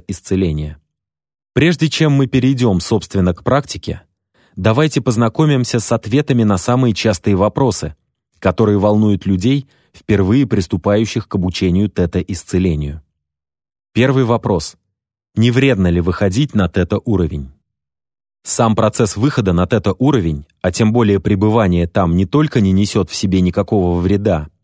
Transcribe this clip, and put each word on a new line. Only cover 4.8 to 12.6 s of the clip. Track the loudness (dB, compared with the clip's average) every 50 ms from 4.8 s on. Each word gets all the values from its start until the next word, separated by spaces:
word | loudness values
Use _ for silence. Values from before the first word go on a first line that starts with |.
| 0 0 0 -2
познакомимся | -2 -2 0 0 0 0 2 0 0 2 2 0 -2 -2 -2 -4
с | -2 -2
ответами | -2 -4 -2 -2 -2 -2 0 2 0 2
на | 2 2 2 0
самые | 0 0 0 2 2 0 0
частые | 0 0 -2 -2 0 0 0 2
вопросы, | 2 2 0 2 0 0 0 0 -2 -6 -10 -12 _ _ _ _ _ _ _ _ -4
которые | -2 -2 0 2 2 2 2 2
волнуют | 2 2 2 2 2 2 0 0 0
людей, | -2 -2 0 0 0 -2 -2 -4 _ _ _ _ _ _
впервые | -14 -2 0 0 2 2 2 2 2 2 0
приступающих | 0 -2 -2 -4 -6 -4 -2 0 0 0 0 -2 -4 -8 -8 -4
к | -4
обучению | -4 -4 -4 -4 -2 -2 0 0 0 0 -2
тета-исцелению. | -2 -2 -2 -2 -2 -4 -6 -6 -8 -10 -8 -4 -2 0